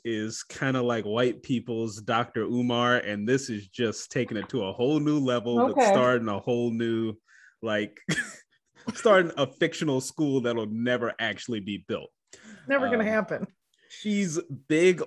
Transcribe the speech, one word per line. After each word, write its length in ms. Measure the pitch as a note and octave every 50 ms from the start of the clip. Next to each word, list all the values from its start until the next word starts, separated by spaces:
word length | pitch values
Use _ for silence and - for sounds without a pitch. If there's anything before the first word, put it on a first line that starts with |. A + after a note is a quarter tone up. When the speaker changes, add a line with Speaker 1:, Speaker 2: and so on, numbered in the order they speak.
| -
Speaker 1:
is 380 | A#2 A2+ G#2+ A2 A2+ A2+ -
kinda 380 | - - - - D3 C3+ C3 C3
like 220 | B2 A#2+ A#2+ A2 G2+
white 380 | G#2 G#2+ A#2+ B2+ B2 G2+ -
people's 580 | - - C3 A2+ - B2+ A#2 A2+ A2+ A2 G2+ A2
Doctor 420 | G#2 B2 A2+ A#2 A#2+ - - A#2
Umar, 540 | G#2+ - A#2+ B2 B2 B2 A#2+ A#2+ A#2+ B2 B2 A#2+
and 300 | - G#2 G#2 G2+ G#2 A#2
this 220 | C3 C3 C3+ -
is 160 | A2 G2+ G2 G2
just 420 | - - A#2+ A2 G#2 - - -
taking 260 | - C3+ A#2+ - A#2
it 120 | G#2 F#2+ -
to 140 | - A#2+ G2
a 80 | F#2+
whole 280 | - - A#2+ C3+ D#3 D3+
new 180 | D3 D3+ D3+ D3+
level, 380 | C3+ B2+ B2 A#2+ G#2 A#2+ A#2+
but 140 | A#2+ B3 C4
Speaker 2:
Okay. 140 | G3+ - A#3+
Speaker 1:
starting 420 | G#3 G3 C3 B2+ B2 B2+ B2 A2+ A2
a 100 | G2+ G2
whole 320 | - C3 B2 A#2+ A#2+ A#2+
new, 440 | A2+ A2+ A#2 A#2 A2+ A2+ A2+ A2+ G#2+ - _ _ _ - - _ _ _
like, 360 | A2+ A2+ G#2+ G#2+ G#2 G2+ - - _ -
<laughs> 840 | D#3 - - - - - - _ _ _ _ _ _ - - - -
starting 380 | - - A3+ G3+ F#3 F3 E3 -
a 100 | C#3+ C#3
fictional 540 | C3+ - - F3 D3+ - - F3 D3+ C3 C3
school 400 | C3 - - - D#3 C#3 C3+ C3+
that'll 240 | A#2 A#2+ A#2 A#2 A2
never 480 | G#2+ A2 A2+ A#2 B2 B2 A#2 A#2 A2 - -
actually 420 | A#2 A2 G#2 - - - A#2 G#2+
be 240 | F#2+ G#2 G2+ F#2 - -
built. 220 | G#2+ E2 - - _ _ _ _ - - - - - - - C4
Speaker 2:
Never 180 | C#4 C#4 C4
gonna 140 | A#3+ B3 A3+
Speaker 1:
Um, 60 | G#3
Speaker 2:
happen. 400 | G#3+ A3 G#3+ G3+ - D#3+ - - - _ _ _ _ _ _ _ _
Speaker 1:
she's 480 | - - - G#3+ G#3 G3+ G3+ F3 D3 E3+ - - C#3 - - -
big 340 | D#3 D#3+ F3 F#3 F3+ D3+ -